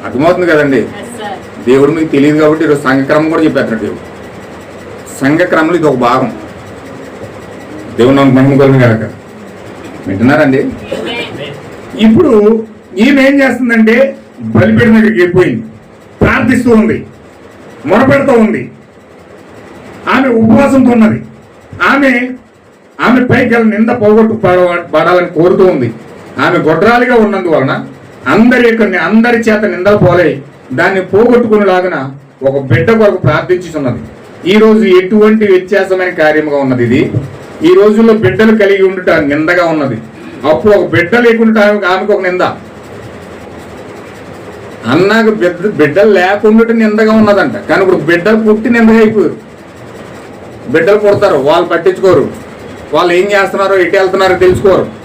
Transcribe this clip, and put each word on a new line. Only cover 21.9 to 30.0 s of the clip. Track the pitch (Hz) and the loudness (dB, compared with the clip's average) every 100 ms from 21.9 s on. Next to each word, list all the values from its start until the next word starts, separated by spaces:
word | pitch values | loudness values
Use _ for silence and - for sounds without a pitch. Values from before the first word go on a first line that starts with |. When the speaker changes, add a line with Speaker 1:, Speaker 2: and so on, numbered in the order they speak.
| 269 269 240 254 - - _ _ _ _ - | 2 0 0 -4 -10 -18 _ _ _ _ -4
Speaker 1:
ఆమె | 175 262 254 | 0 0 0
పైకి | 254 233 | 0 0
వెళ్ళి | 233 220 214 | 2 0 0
నింద | 226 | -2
పోగొట్టు | 240 208 220 220 | 0 2 4 2
పడ-, | - 185 180 180 175 170 | 0 0 2 0 -2 -2
పడాలని | 156 165 180 175 | -2 0 0 -2
కోరుతూ | 151 175 202 | 0 0 4
ఉంది. | 185 156 117 - - - - - | 2 2 -4 -8 -18 -20 -16 -4
ఆమె | 151 175 | -2 0
గొడ్రాలిగా | 143 165 208 240 247 | 0 0 2 2 2
ఉన్నందువలన | 240 208 190 175 147 135 - - - - - 127 | 2 2 -2 -2 -2 -2 -4 -8 -18 -20 -10 -2
అందరి | 175 247 254 240 | 2 4 4 2
యొక్క | 220 | 2
ని-, | 190 180 | 0 0
అందరి | 180 220 240 226 | 0 2 2 0
చేత | 220 208 | 0 0
నిందలు | 208 175 190 | -2 -2 0
పోలై | 208 | 2